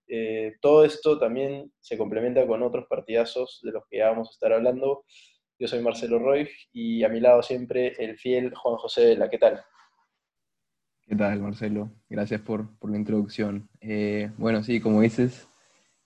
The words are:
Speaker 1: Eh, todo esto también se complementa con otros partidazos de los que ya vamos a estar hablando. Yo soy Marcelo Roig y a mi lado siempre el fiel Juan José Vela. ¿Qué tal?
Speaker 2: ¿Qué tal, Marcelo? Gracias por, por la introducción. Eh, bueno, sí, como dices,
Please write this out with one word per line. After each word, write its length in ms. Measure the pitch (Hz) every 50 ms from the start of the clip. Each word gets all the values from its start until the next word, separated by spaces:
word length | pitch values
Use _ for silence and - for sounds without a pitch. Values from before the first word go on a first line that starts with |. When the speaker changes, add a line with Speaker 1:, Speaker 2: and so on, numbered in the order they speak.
| _
Speaker 1:
Eh, 480 | _ 120 113 113 110 110 110 110 110 - _
todo 240 | - 143 151 156 151
esto 340 | 147 151 - - 156 151 147
también 540 | 123 113 117 131 139 139 139 139 147 - _ _
se 180 | _ - 120 107
complementa 480 | 110 104 107 110 117 123 123 131 120
con 160 | 113 110 113
otros 240 | 123 120 120 127 -
partidazos 720 | - - - - - 113 117 117 117 - 127 127 - - - 120
de 80 | 113
los 100 | 110 107 - _
que 80 | 110
ya 140 | 107 107 110
vamos 180 | 113 117 113 -
a 20 |
estar 220 | - _ - 110
hablando. 520 | 113 113 117 123 127 127 135 135 139 - - _ _ - - _ _ _ _ _ _ _
Yo 80 | 127
soy 140 | 113 - 120
Marcelo 400 | 117 117 113 - 127 117 117 117
Roig 280 | 120 135 139 147 151 147 - - - _
y 320 | _ 120 117 113 113 113
a 60 | 120 -
mi 100 | 113 117
lado 240 | 120 123 123 120
siempre 520 | 117 - 131 123 123 123 127 127 127 123 - -
el 200 | 117 107 110 -
fiel 360 | - 127 127 123 127 123 -
Juan 220 | - - 123 117
José 300 | 110 - 113 - 123 120
Vela. 220 | 117 113 98 107 104
¿Qué 80 | - 107
tal? 260 | - 107 - - - _ _ _ _ _ _ _ _ _ _ _ _ _ _ _ _ _ _ _ _ _ _ _ _ _ _ _ _ _
Speaker 2:
¿Qué 80 | 107
tal, 240 | 104 104 101 104 101
Marcelo? 500 | 101 101 107 - 113 104 104 104 104 107 - _ _ _
Gracias 320 | 113 107 104 104 113 104
por, 380 | - - 110 107 107 107 - _
por 120 | - 107
la 80 | 104 104
introducción. 720 | 104 107 110 107 101 104 - - 107 104 101 101 107 - _ _
Eh, 500 | - 110 107 104 104 104 104 104 104 107 107
bueno, 260 | 107 107 113 113 107
sí, 180 | 107 120 120 110
como 200 | 110 113 107 107
dices, 480 | 110 113 113 - 123 127 - - - _ _ _ _ _ _ _ _ _ _ _ _